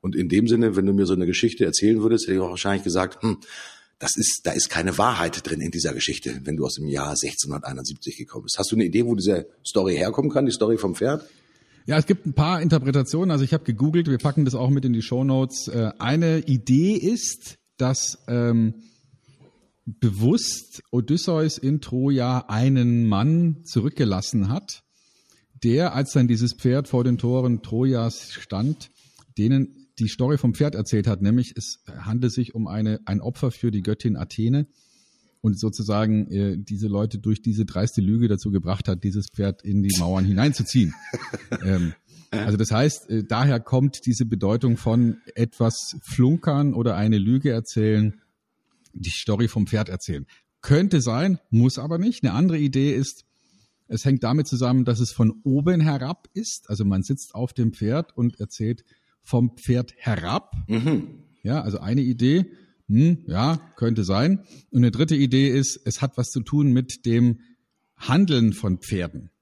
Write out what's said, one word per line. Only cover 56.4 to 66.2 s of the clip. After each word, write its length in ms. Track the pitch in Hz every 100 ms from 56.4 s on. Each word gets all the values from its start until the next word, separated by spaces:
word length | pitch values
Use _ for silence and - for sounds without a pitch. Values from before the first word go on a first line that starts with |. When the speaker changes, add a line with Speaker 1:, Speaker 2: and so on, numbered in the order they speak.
| 220 - _
Speaker 2:
Also 160 | 104
man 180 | 101 95
sitzt 320 | 95 135 -
auf 180 | 104 123
dem 200 | - 113
Pferd 440 | 110 107 135 170 -
und 240 | 120 -
erzählt 440 | 107 - 110 120 _ _ _ _
vom 340 | - 127 120 -
Pferd 380 | - 123 123 -
herab. 600 | - 101 82 151 - - -
Speaker 1:
Mhm. 560 | 113 131 139 - - - _
Speaker 2:
Ja, 200 | 98 147
also 160 | 107 101
eine 240 | 92 127
Idee. 440 | 127 120 123 160 185 - _ _ _
Hm, 360 | 107 160 175 -
ja, 340 | 87 127 160 - -
könnte 280 | 117 110
sein. 400 | 92 95 147 196 - - _
Und 80 | 123
eine 120 | 120
dritte 260 | 110 156 151
Idee 320 | 135 131 139
ist, 320 | 131 135 -
es 160 | - -
hat 160 | 139
was 140 | -